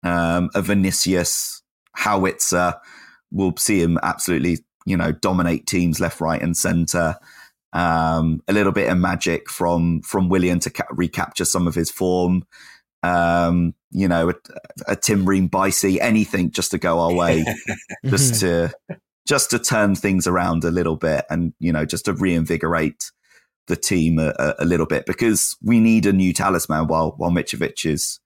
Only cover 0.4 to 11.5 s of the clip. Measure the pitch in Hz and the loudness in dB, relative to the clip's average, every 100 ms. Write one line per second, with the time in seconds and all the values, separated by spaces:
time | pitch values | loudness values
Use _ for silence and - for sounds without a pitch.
0.4 | 87 101 87 101 95 - - 92 85 - | 0 -2 0 2 2 0 0 0 0 -2
1.4 | - - _ _ _ - 110 101 95 - | -6 -10 _ _ _ -6 -2 2 0 0
2.4 | - 90 87 87 - - - - _ 92 | 0 2 0 -2 -14 -20 -20 -20 _ -2
3.4 | 95 82 - 101 85 85 - 85 - 85 | -2 0 0 2 2 2 0 -4 -2 0
4.4 | 82 82 _ _ - 90 85 78 98 92 | 0 -2 _ _ -4 -2 0 0 0 0
5.4 | 85 82 - 92 87 78 87 - 80 80 | 0 -2 -2 0 0 0 -2 -2 -2 -2
6.4 | 80 85 87 85 82 87 82 78 - - | -2 -2 0 0 0 0 -2 -4 -12 -20
7.4 | - _ _ - 87 82 80 82 80 78 | -20 _ _ -2 0 2 2 0 0 -2
8.4 | - 101 98 101 - 90 90 90 - 82 | -2 2 2 2 0 2 0 0 -2 -4
9.4 | - - 87 87 85 82 - 101 92 92 | -6 -4 0 2 0 -2 -2 -2 2 2
10.4 | 90 87 - - - - 87 - 87 - | 2 0 -2 -6 -8 -4 -4 -4 -8 -4
11.4 | 87 | -2